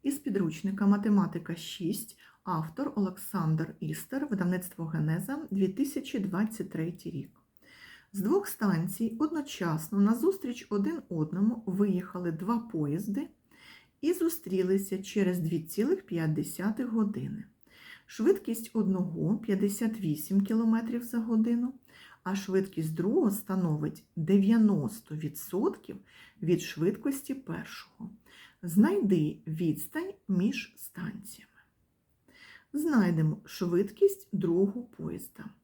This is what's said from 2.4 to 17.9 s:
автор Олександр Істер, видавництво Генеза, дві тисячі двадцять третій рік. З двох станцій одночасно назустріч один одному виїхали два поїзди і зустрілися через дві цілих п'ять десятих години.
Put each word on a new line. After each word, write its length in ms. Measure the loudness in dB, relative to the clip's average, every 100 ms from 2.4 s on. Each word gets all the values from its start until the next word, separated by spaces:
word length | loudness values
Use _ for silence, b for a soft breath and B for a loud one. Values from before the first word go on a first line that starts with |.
автор 500 | -4 -4 -4 -4 -4 0
Олександр 800 | -2 -2 -6 -2 2 2 0 -6
Істер, 480 | -6 -6 -6 -6 -2
видавництво 580 | 0 2 0 -4 -8 -4
Генеза, 640 | 0 0 0 -2 -6 -4
дві 160 | 0 0
тисячі 520 | 2 -2 -2 -4 -4
двадцять 500 | -2 0 -2 -2 -6
третій 420 | -4 -4 -6 -10
рік. 180 | -10 -10 _ _ _ B B B B B
З 80 | -4
двох 260 | 0 0 0
станцій 680 | -2 2 2 0 -2 -4 0
одночасно 800 | -2 -2 -6 -4 -2 -2 0 4
назустріч 680 | 4 6 2 0 -6 -8 -4
один 320 | 0 0 -2 -6
одному 540 | -2 -2 2 2 2 -4
виїхали 680 | 0 2 2 -2 -6 -4
два 280 | -4 -2 -2
поїзди 680 | -2 -2 0 -2 -2 -4 -6 _ _ B B B B _
і 120 | -2
зустрілися 920 | 2 0 -2 -2 0 2 2 0 -6
через 360 | -2 2 2 2
дві 200 | 0 -2
цілих 460 | -2 -2 0 0 -2
п'ять 280 | -2 0
десятих 560 | 0 -2 -2 -2 -2 -2
години. 540 | 0 0 -2 -6 -8 -12 _ _ B B